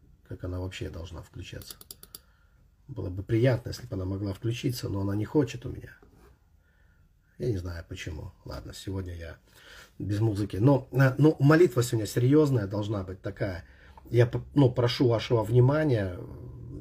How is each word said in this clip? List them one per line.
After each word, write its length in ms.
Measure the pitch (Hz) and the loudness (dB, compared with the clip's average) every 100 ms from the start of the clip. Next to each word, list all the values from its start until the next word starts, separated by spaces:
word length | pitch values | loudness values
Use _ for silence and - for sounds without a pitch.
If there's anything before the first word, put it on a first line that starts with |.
| _ _ - | _ _ -16
Как 160 | 95 | -12
она 160 | 90 90 | -8 -6
вообще 300 | 92 - 90 | -8 -8 -10
должна 320 | 82 85 80 | -10 -12 -14
включаться. 560 | - - - - - - - - - - _ _ _ _ _ _ - | -14 -16 -14 -14 -16 -18 -20 -20 -20 -20 _ _ _ _ _ _ -14
Было 220 | 120 95 | -10 -8
бы 140 | 92 | -6
приятно, 460 | - 113 131 117 - | -2 2 2 0 -4
если 180 | - - | -12 -8
бы 80 | 101 | -6
она 100 | 92 | -6
могла 280 | 98 101 | -4 -6
включиться, 560 | 95 117 123 139 120 104 | -4 -6 -4 -4 -4 -6
но 120 | 98 | -4
она 140 | 98 101 | -4 -4
не 100 | 104 | -2
хочет 400 | 156 127 - - | 0 0 -4 -12
у 40 | |
меня. 220 | - - - - _ - _ _ _ _ _ _ _ _ _ _ - | -12 -16 -20 -20 _ -20 _ _ _ _ _ _ _ _ _ _ -6
Я 120 | 139 | -2
не 80 | 95 | -2
знаю 260 | 87 82 - | -4 -10 -12
почему. 440 | 92 - 78 - - 64 | -12 -10 -10 -12 -14 -14
Ладно, 280 | 64 - | -12 -12
сегодня 420 | - - 95 90 85 | -12 -8 -6 -6 -10
я 220 | 82 - _ - - - - - | -12 -16 _ -20 -20 -20 -20 -10
без 200 | 98 104 | -4 0
музыки. 380 | 113 101 101 95 | 2 0 -2 2
Но, 300 | 127 139 - | 4 4 2
э, 240 | 131 135 123 | 4 4 6
ну, 180 | 151 - | 4 6
молитва 420 | 139 160 180 127 | 6 8 6 4
сегодня 260 | 120 113 101 | 0 0 -2
серьезная 600 | 123 123 151 147 127 98 | 0 4 6 6 2 0
должна 360 | 104 104 104 | -4 -4 -4
быть 180 | 92 92 | -6 -10
такая. 420 | 101 - 104 87 - - - - - | -10 -6 -6 -6 -12 -20 -20 -20 0
Я 160 | 117 120 | 4 4
п-, 180 | 123 - | 2 -2
ну, 180 | 143 127 | 4 4
прошу 360 | 127 120 - 131 | 4 0 2 2
вашего 360 | 110 - 117 | 2 2 0
внимания. 760 | 107 123 123 151 156 113 95 87 - - - - - - | 4 6 6 4 2 2 0 -6 -12 -14 -14 -16 -14 -16